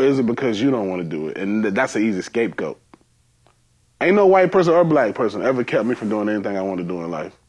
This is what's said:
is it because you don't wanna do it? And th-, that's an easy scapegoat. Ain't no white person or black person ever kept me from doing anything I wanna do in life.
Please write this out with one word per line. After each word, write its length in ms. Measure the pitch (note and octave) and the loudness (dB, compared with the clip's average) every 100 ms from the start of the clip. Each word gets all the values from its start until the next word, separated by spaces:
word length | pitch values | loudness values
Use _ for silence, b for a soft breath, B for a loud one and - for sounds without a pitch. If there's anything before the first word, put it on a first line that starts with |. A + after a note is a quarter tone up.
is 160 | C3+ C3+ | 4 2
it 80 | A#2 | 0
because 340 | A#2 C3+ G#2 | 0 -2 0
you 80 | C3+ | 0
don't 180 | B2+ G2 | 0 -2
wanna 160 | F#2 | -4
do 260 | E2+ D#2 D#2 | -6 -6 -8
it? 80 | - | -6
And 260 | G2 G#2+ | -4 -2
th-, 100 | G#2+ | -2
that's 220 | G2 C3 A2+ | -2 -2 0
an 80 | |
easy 180 | A2+ F#2+ | -2 -2
scapegoat. 580 | - A#2 A2+ D#2 D#2 - _ - _ _ _ _ _ _ _ _ _ - | -4 -4 -4 -4 -8 -10 _ -20 _ _ _ _ _ _ _ _ _ -4
Ain't 140 | D#3+ G3+ | 2 4
no 120 | G3 | 6
white 240 | F#3+ F3+ | 6 6
person 220 | F#3+ F3 | 4 4
or 100 | E3+ | 4
black 320 | E3+ D3+ - - | 4 4 2 0
person 260 | A2+ G2 | -2 -2
ever 220 | G#2 C3 | -2 -2
kept 220 | A#2+ D#3 A2 | 0 -2 -2
me 100 | B2 | -4
from 140 | A2 | -4
doing 180 | G#2+ G#2 | -2 -2
anything 280 | G#2+ G2 G2 | -2 -4 -4
I 40 | |
wanna 220 | F#2+ F#2 | -4 -4
do 180 | F2 F2+ | -6 -6
in 60 | E2+ | -6
life. 220 | E2 D#2+ - | -8 -10 -14